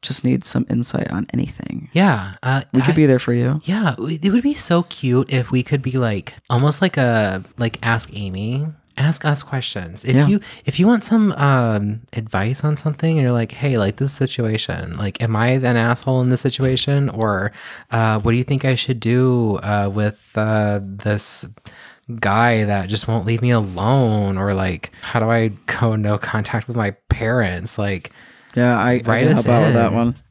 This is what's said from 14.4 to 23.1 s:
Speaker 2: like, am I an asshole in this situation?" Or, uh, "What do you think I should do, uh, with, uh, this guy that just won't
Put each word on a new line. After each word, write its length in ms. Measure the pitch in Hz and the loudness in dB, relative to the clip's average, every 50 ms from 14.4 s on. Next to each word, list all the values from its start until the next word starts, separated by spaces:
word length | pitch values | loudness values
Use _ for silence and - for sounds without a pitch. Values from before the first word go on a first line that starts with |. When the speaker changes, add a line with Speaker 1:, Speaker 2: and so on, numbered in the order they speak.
| 120 110 110 110 - - - - - 85 85 - | -2 -2 0 -2 -2 -4 -6 -8 -6 -8 -8 -6
Speaker 2:
like, 220 | 104 98 - - 117 | -6 -6 -4 -2 -2
am 120 | 110 110 | -2 0
I 140 | 107 113 120 | 2 2 2
an 160 | 127 135 131 123 123 | 2 2 2 2 2
asshole 440 | 117 113 117 120 117 - - 131 127 | 2 2 2 0 0 0 0 0 2
in 80 | 127 127 | 2 2
this 140 | 127 120 - | 0 2 0
situation?" 680 | 139 - - 135 131 131 127 - - 139 139 139 135 | -2 -2 0 0 0 0 0 0 0 0 0 0 0
Or, 420 | - 110 113 110 101 95 95 104 - - - - - - - _ | -2 -2 0 0 0 0 -2 -4 -6 -8 -18 -18 -18 -20 -14 _
uh, 300 | - 113 113 110 110 107 | -2 0 2 2 0 0
"What 100 | 104 117 117 | 0 0 0
do 60 | 120 | 0
you 60 | 123 | 0
think 200 | - 143 135 - | 0 -2 0 0
I 120 | 135 131 | 0 0
should 240 | 117 - - 131 117 | 0 0 -4 -4 -2
do, 560 | 110 113 120 127 127 127 123 123 117 110 101 - - | 0 0 2 4 4 4 2 2 2 0 0 -2 -2
uh, 260 | 101 104 104 101 101 98 | -2 0 0 0 0 -2
with, 380 | 107 107 104 107 _ _ _ - | 0 -2 -2 -2 _ _ _ -4
uh, 420 | 110 107 110 110 107 107 104 104 104 98 | -2 0 0 2 0 2 0 0 -2 -4
this 600 | 98 98 101 - 107 104 104 - - - - - 85 107 - _ - - - - - - _ _ - 120 113 | -8 -12 -6 -2 -2 -2 -2 -2 -6 -8 -8 -10 -12 -16 -20 _ -20 -20 -20 -20 -20 -20 _ _ -14 -8 -4
guy 440 | - 104 98 110 117 120 117 110 107 | -2 0 2 4 4 4 4 2 0
that 240 | 104 104 98 95 90 | 0 0 -2 -2 -2
just 200 | 104 107 - | -4 -4 -2
won't 180 | - | -2